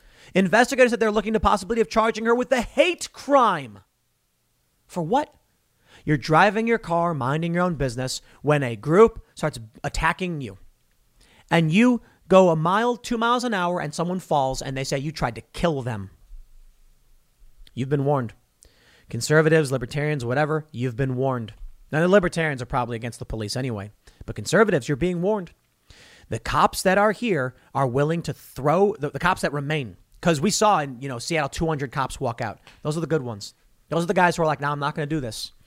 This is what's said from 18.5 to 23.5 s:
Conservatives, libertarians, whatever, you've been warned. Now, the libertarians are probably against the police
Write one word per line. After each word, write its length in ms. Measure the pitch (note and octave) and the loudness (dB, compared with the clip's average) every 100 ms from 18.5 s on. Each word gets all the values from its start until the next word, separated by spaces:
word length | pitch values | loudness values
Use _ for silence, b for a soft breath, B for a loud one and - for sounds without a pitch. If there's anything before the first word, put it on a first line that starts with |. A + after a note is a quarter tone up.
| _ b b b b b | _ b b b b b
Conservatives, 640 | A#2 - D#3 D#3 D#3+ C#3+ | -8 2 4 4 4 2
libertarians, 520 | C3 A#2+ D3+ D3+ D3+ | -2 -4 -4 -4 -2
whatever, 420 | A#2 C3 D3+ D#3 D3 | -2 0 0 -2 -6
you've 260 | A#2 B2+ A2+ | -6 -6 -2
been 200 | C3+ B2+ | -2 0
warned. 380 | C3+ B2+ A2 - - - - | -2 -2 -6 -12 -18 -18 -6
Now, 100 | D3 | 0
the 80 | F3 | 4
libertarians 520 | G3+ F3 - D#3+ C3+ | 4 4 -2 -4 -4
are 60 | B2 | -4
probably 300 | C#3 A#2+ A#2 | -2 -2 -4
against 220 | A#2 - | -8 -10
the 60 | |
police 320 | B2 A2+ G#2 | -10 -6 -6